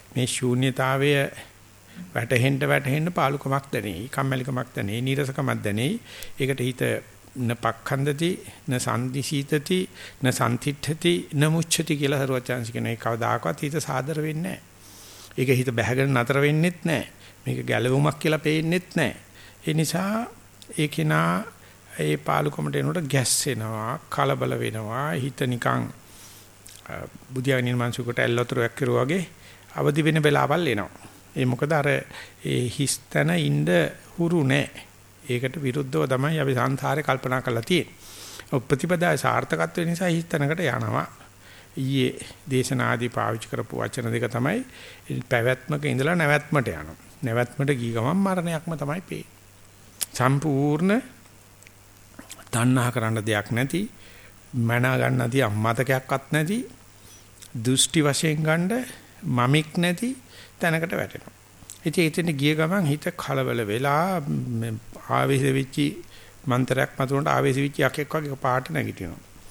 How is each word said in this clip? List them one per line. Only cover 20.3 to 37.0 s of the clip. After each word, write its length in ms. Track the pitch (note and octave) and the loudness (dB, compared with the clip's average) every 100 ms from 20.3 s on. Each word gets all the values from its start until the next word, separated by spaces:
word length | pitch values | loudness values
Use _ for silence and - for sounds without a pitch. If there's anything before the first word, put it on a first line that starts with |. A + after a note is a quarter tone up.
| - - - - | -12 -20 -20 -8
ඒ 160 | - D3+ | -2 -2
කෙනා 560 | D#3+ D#3 D#3 E3 F3+ A3+ - - - - - | 0 2 2 2 0 -4 -12 -20 -20 -12 -4
ඒ 220 | D#3 D3+ | -2 0
පාලුකමට 580 | - D3 D3 C#3+ D3+ C#3+ | 0 0 0 -2 -2 -2
එනකොට 300 | C#3 E3+ C#3+ | -2 -2 0
ගැස්සෙනවා, 960 | C#3 A#2+ - C3 A#2 A2 A2 A2 C3+ - | 0 2 0 0 -2 -4 -4 -4 -6 -4
කලබල 500 | - C#3 C3+ B2+ B2+ | 0 0 2 0 -2
වෙනවා, 540 | A#2 A2 G#2+ A#2+ D3 | -4 -4 -6 -4 -2
හිත 300 | E3+ C3+ - | -2 -4 -2
නිකන්, 440 | B2+ A#2+ C3 B2 A2+ - - - - - - - - - | -2 0 0 0 -2 -10 -20 -20 -20 -20 -20 -20 -20 -20
අ, 100 | - - - - - | -14 -12 -12 -16 -10
බුදියාගෙන 420 | C3 C3 C3 B2 | -4 0 2 2
ඉන්න 100 | B2 | 0
මිනිසෙකුට 420 | A#2+ A#2 A#2 A#2+ | -2 -2 -4 0
ඇල් 180 | A#2+ A#2+ | 2 2
වතුරක් 380 | A#2+ B2+ A#2 - | 0 0 -2 0
කිරුවා 300 | B2 A#2+ B2+ | 2 2 2
වගේ 180 | F#3 E3 - - - - | 0 -4 -12 -20 -20 -10
අවදි 320 | - C#3+ D3 | 0 2 2
වෙන 200 | D#3 D#3 | 4 4
වෙලාවල් 440 | D3 C#3+ C3 D#3+ E3 | 4 4 4 2 2
එනවා. 400 | G#2 F#2 - - - - | 0 -4 -10 -20 -20 -10
ඒ 140 | - B2+ | -2 0
මොකද 260 | B2 D3 | 0 2
අර 160 | D#3 C#3+ | 2 2
ඒ 720 | C3+ - - - - - C3 B2 | 0 -4 -14 -18 -10 -2 0 0
හිස් 320 | - C#3 - - | -2 -2 -2 -2
තැන 240 | D3+ D3+ E3+ | 0 2 2
ඉන්න 300 | C#3+ D3 D3+ F3 D3+ - - | 2 2 2 2 2 -4 -10
හුරු 300 | - E3+ E3+ | -2 2 2
නෑ. 420 | C3+ C#3 A#2+ - - - - - | 4 2 0 -8 -20 -20 -20 -16
ඒකට 340 | - B2 B2+ E3 | -4 -2 -2 -2
විරුද්ධව 500 | C3+ D3 C3+ D#3 C#3+ | -2 -2 -2 0 2
තමයි 320 | C3 C#3+ D#3+ | 2 2 0
අපි 140 | C#3 B2 | 0 2
සංසාරේ 480 | C3 C3+ C#3 C#3 | 2 0 0 0